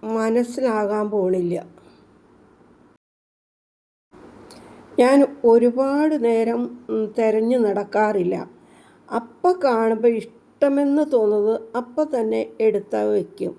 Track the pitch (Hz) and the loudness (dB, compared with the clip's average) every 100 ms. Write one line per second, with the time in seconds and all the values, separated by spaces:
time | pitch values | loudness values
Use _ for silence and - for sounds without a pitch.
0 | 220 220 220 226 240 240 254 220 208 214 | -6 -2 0 0 -2 -2 -2 0 -2 -2
1 | 208 208 185 185 175 175 - - - - | -2 -2 0 0 -2 -4 -8 -20 -20 -20
2 | _ _ _ _ _ _ _ _ _ _ | _ _ _ _ _ _ _ _ _ _
3 | _ _ _ _ _ _ _ _ _ _ | _ _ _ _ _ _ _ _ _ _
4 | _ - - - - - - - - - | _ -20 -20 -20 -20 -20 -20 -20 -12 0
5 | 247 277 277 - 240 233 240 240 269 277 | 4 6 4 2 4 4 4 0 -2 0
6 | 311 302 233 226 226 233 240 - - 220 | 0 0 0 0 0 -2 -6 -10 -8 -4
7 | 214 208 220 220 226 247 214 196 202 202 | -4 0 0 2 0 2 0 0 -4 0
8 | 214 208 175 185 - - - - - _ | 0 0 -2 -4 -8 -18 -20 -20 -20 _
9 | - 226 233 - 359 359 277 233 226 226 | -8 -8 -8 -4 -2 0 0 2 0 2
10 | 233 226 - - _ _ 285 277 285 285 | 2 0 -6 -20 _ _ 0 2 0 0
11 | 302 262 214 214 208 226 - 240 247 - | 2 2 2 2 0 -2 -4 -8 -6 -4
12 | 302 262 220 226 220 - 220 208 - 220 | -2 -2 -2 -2 -4 -2 0 0 -4 -4
13 | 214 208 165 - 180 | 0 -2 -2 -8 -10